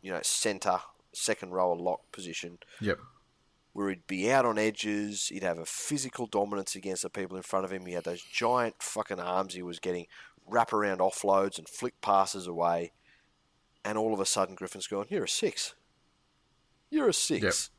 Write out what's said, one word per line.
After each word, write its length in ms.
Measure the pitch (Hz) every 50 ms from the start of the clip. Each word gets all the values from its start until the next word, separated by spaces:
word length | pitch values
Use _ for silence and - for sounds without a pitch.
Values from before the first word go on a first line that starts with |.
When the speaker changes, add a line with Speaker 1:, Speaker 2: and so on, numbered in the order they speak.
Speaker 1:
you 100 | - 95
know, 100 | 92 80
centre, 580 | - - - - - 113 101 92 - 104 92 92 - - _ _ _ _
second 380 | - - - - 110 - - 92
rower 260 | 90 92 92 90 87
lock 340 | 85 87 92 82 - _ _
position. 480 | - - 92 87 82 - - 87 87 - - _ - -
Speaker 2:
Yep. 180 | 107 104 - - - - _ _ _ _ _ _ _ _ _ _ _ _ _
Speaker 1:
Where 160 | 101 101 98
he'd 160 | 95 90 _
be 260 | - 95 92 95 113
out 140 | 131 135 127
on 120 | 120 110 107
edges, 720 | 107 110 104 - - 107 104 104 104 104 104 101 - -
he'd 140 | - 95
have 160 | 92 90 85 82
a 80 | 82
physical 600 | - - - - - 147 143 135 131 - - 120
dominance 480 | 107 - 104 101 104 104 101 95 - -
against 280 | 98 92 98 92 90
the 80 | - 92
people 260 | - 104 95 90 92
in 60 | 92
front 240 | 92 - - 95 95
of 40 | 92
him. 140 | 95 95 90
He 80 | 90
had 120 | 87 87 85
those 180 | 87 87 85
giant 540 | - - - - 120 117 123 123 120 113 - _
fucking 400 | - - - 107 104 - 101 92
arms 320 | 87 87 90 92 98 95
he 100 | 90 92
was 160 | 90 87 87 85
getting, 280 | - 92 90 87 85 _ - - - - _ _ _ -
wraparound 480 | 101 120 113 - - 107 104 101 95 90
offloads 600 | 92 95 - - - 98 98 98 98 98 - -
and 100 | 80 -
flick 320 | - - 120 123 - _
passes 460 | - - 101 98 95 92 - 98 90
away. 460 | 90 85 82 85 85 85 85 87 85 _ _ _ _ _ _ _ _ _ _ _ _ _ _ _ _ _ _ _
And 140 | 104 107 110
all 160 | 110 113 110
of 60 | 98
a 60 | 98
sudden, 280 | - - 104 95 90 95
Griffin's 320 | 90 92 90 - 98 92
going, 200 | - 107 98 104 -
"You're 140 | 196 190 101
a 40 | -
six. 460 | - - - 185 - - - - - _ _ _ _ _ _ _ _ _ _ _ _ _ _ _ _ _ _ _ _ _ _ _
You're 200 | 294 311 285 220
a 40 | 170
six." 560 | - - - 151 - 107 95 82 - - - _